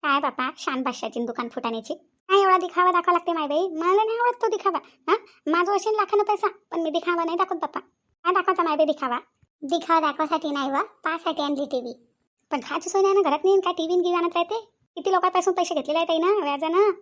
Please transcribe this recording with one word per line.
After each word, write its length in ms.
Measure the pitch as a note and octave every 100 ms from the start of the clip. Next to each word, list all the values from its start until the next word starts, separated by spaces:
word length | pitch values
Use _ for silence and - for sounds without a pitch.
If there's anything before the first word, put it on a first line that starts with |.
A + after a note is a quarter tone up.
काय 160 | D4+ C#4
बापा, 300 | C#4+ B3 B3+ D#4+
शान 240 | - C4
बादशाहची 380 | C4 A#3+ A3+ A#3
न 60 | A#3
दुकान 240 | A#3 A#3+
फुटाण्याची. 440 | - A#3 A3+ A3+
काय 480 | - _ _ _ G4
एवढा 160 | G4 F#4
दिखावा 340 | F4 - F4+
दाखवा 220 | F4 E4+
लागते 200 | F4 F4
माय 140 | E4 D4
बाई? 200 | D4 F#4+
मला 360 | D#4+ E4+ F#4+
नाही 140 | A4 A4+
आवडत 240 | A#4+ A#4+
तो 60 | A4+
दिखावा. 320 | G#4+ G4 E4+ - _ -
हा, 60 | G#4 - _ -
माझं 280 | E4 F4+ G4+
असेल 180 | G#4
लाखानं 300 | G#4+ G4 G4+
पैसा, 240 | G#4 G4+ G#4+ - _
पण 80 | E4+
मी 100 | D#4+
दिखावा 340 | D#4 E4+ E4+
नाही 140 | E4+ E4+
दाखवत 200 | F#4+ F4
बाप्पा. 220 | D4+ -
काय 540 | - _ _ _ E4+
दाखवायचा 300 | F#4 F4+ F#4
माय 120 | E4+ D4+
बाई 100 | D#4
दिखावा? 320 | D4+ C4 A#3+ - _ _ _
दिखावा 360 | C#4+ E4 E4 E4
दाखवासाठी 520 | D#4 C#4 D#4 D#4+ D#4
नाही 200 | C#4+ C4+
वा, 100 | C#4
पाहासाठी 600 | G#4+ _ - E4 E4 D#4+
आणली 240 | C#4+ C#4+ C#4+
टीव्ही. 280 | B3+ A#3+ - _ _ _ _ _
पण 80 | C#4+
खायची 260 | - D4 E4+
सोय 120 | G4
नाही 120 | G4
ना 80 | G4
घरात, 180 | E4+ D4
नाही 160 | F#4+ G4
काय 140 | F#4
टीव्ही 220 | F4+ D#4+ F4+
न 80 |
टीव्ही 200 | F4 F4
आणत 80 | E4+ E4+
राहते? 240 | E4+ A4 A4 _ _ -
किती 160 | F4
लोकांपासून 420 | F#4 F#4 F#4 F4+
पैसे 220 | F4+ F4 D#4
घेतलेले 240 | C4+ D#4
आहेत 80 | E4
ताईनं 340 | D#4+ E4+ G#4
व्याजानं? 500 | D4 C#4+ D#4+ E4+ G#4 F#4+